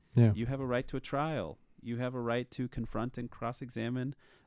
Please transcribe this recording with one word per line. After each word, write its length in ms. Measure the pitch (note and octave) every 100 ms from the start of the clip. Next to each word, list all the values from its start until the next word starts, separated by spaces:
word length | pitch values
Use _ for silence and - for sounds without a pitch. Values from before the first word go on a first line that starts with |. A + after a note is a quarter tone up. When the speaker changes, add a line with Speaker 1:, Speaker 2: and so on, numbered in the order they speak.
| _
Speaker 1:
Yeah. 180 | - A2+
Speaker 2:
You 120 | G#2 A#2+
have 140 | C3+
a 60 | C3
right 200 | B2 C3
to 100 | C#3+
a 40 |
trial. 580 | - C#3 D#3 D3 E2 - _ -
You 140 | A#2 A#2
have 180 | B2+
a 60 | B2+
right 280 | A#2 A#2+ B2
to 160 | - B2
confront 500 | - A2+ A2 A#2+ -
and 100 | A#2+
cross-examine 840 | - A#2 B2 B2 A#2 A#2 B2+ B2+ - - -